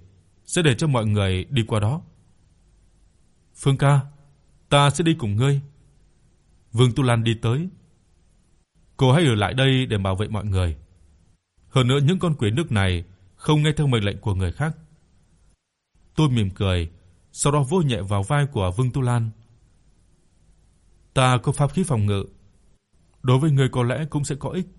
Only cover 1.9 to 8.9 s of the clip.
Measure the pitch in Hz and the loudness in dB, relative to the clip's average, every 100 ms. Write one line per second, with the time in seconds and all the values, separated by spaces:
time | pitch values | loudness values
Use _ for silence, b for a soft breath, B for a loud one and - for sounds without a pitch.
1.9 | 160 - _ _ _ _ _ _ _ _ | -4 -8 _ _ _ _ _ _ _ _
2.9 | _ _ _ _ _ _ - 143 135 139 | _ _ _ _ _ _ -4 -2 2 4
3.9 | 143 - - - _ _ _ - 143 143 | 2 0 -16 -20 _ _ _ 0 4 4
4.9 | 143 165 160 107 101 139 139 143 - _ | 2 0 0 -2 0 0 0 -4 -20 _
5.9 | _ _ _ _ _ _ _ _ 110 123 | _ _ _ _ _ _ _ _ 0 2
6.9 | 113 127 120 117 110 113 131 185 - _ | 2 0 0 0 -2 -2 -2 -4 -12 _
7.9 | _ _ _ _ _ _ _ _ _ _ | _ _ _ _ _ _ _ _ _ _